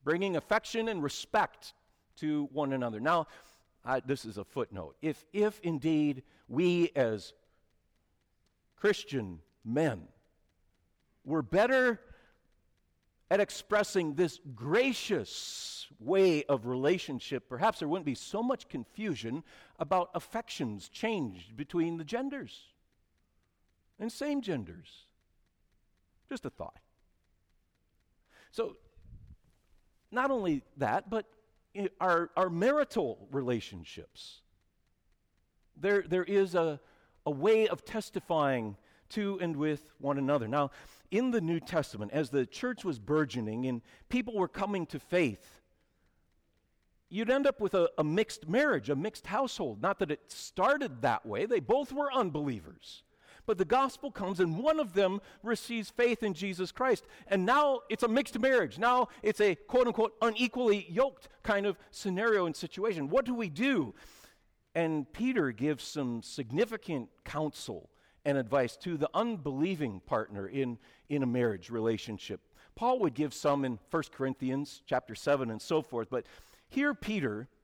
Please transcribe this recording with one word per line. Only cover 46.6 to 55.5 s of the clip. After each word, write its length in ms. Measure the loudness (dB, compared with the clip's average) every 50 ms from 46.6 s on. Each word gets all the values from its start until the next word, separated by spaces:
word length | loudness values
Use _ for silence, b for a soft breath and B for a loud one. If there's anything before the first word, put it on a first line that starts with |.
| _ _ _ _ _ _ _ _ _ _
you'd 220 | -4 -2 2 4
end 160 | 4 4 4
up 120 | 2 2 2
with 140 | -2 2 4
a, 160 | 4 4 4 4
a 60 | 0 0
mixed 440 | 2 2 2 0 0 -4 -12 -4
marriage, 440 | 0 2 4 4 4 2 0 0 0
a 40 | -2
mixed 300 | 0 -2 -4 -6 -8 -10
household. 560 | -4 -2 -2 -2 -2 -2 -4 -4 -6 -4 -2
Not 160 | -2 -2 0
that 140 | 0 -2 -2
it 200 | -2 -6 _ _
started 720 | -16 -16 -16 -10 _ 2 4 4 4 2 0 -4 -4 0
that 240 | 2 2 2 0 -2
way. 220 | -4 -2 -2 0
They 120 | 0 0 -2
both 320 | 2 2 0 0 0 -2
were 220 | -4 -4 -4 0 0
unbelievers. 880 | 0 0 0 -2 -2 -4 -4 -4 -6 -10 -14 -20 -20 -20 -20 -20 -20 _ b b b b b b b b
But 100 | -4 0
the 80 | 0 2
gospel 460 | 4 4 4 4 2 -2 -6 -10 -10
comes 280 | -8 -6 -4 -4 0 0
and 200 | 0 0 2 0
one 200 | 2 2 2 2
of 140 | 0 0 2
them 280 | 2 2 4 2 -2 B B B B
receives 480 | -2 -2